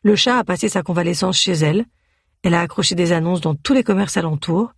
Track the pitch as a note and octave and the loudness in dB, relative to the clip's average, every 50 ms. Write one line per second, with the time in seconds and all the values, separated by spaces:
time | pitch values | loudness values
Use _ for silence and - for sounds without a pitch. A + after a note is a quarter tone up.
0 | - G#3 G#3 - - B3+ B3+ B3 G#3+ - F#3 - - G#3+ - F#3+ D#3 - F3 F3 | 4 4 4 4 2 2 2 0 0 -2 -4 -2 -2 -2 -2 -2 -4 -2 -2 -2
1 | E3+ E3+ F3 C#3+ F#3+ F#3 F#3 - - G3 F3+ D#3 D#3 D3 D#3+ G#3 A#3 _ _ _ | 0 -2 -2 -2 -2 0 0 0 0 0 0 0 2 2 2 0 -2 _ _ _
2 | _ _ _ _ _ _ _ _ - F3+ E3+ E3+ E3+ D#3+ - - F3+ - F3+ E3+ | _ _ _ _ _ _ _ _ 0 2 2 2 0 -2 -4 -2 -2 -2 0 0
3 | F3+ E3+ F3 E3 D#3+ E3+ F3+ E3+ - E3 D3+ D3 _ - C#4 C4 A#3+ - G3 F#3+ | 2 2 2 0 2 0 -2 -2 -2 -4 -4 -4 _ 0 2 2 2 2 0 0
4 | G3+ D#3 - G3+ E3+ D#3+ D#3 D3 - - E3 F#3 A#3 A#3 _ | 0 -2 -2 -2 -2 -2 -4 -4 -2 -2 0 0 0 -2 _